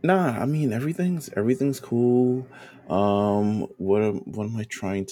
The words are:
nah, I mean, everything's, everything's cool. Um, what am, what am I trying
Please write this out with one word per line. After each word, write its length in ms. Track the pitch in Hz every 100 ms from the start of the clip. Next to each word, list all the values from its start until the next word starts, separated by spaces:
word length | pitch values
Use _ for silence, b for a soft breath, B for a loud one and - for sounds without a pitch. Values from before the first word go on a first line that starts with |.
nah, 240 | 160 190 165 113
I 60 | 123
mean, 260 | 151 135
everything's, 560 | 107 147 175 180 170 - -
everything's 440 | 110 131 143 131
cool. 680 | - 120 123 123 123 127 127 B B B -
Um, 720 | 80 101 101 104 104 104 107 - -
what 240 | 95 104
am, 160 | 107 101
what 240 | - 98
am 120 | 107 113
I 80 |
trying 420 | 107 - 95 98 95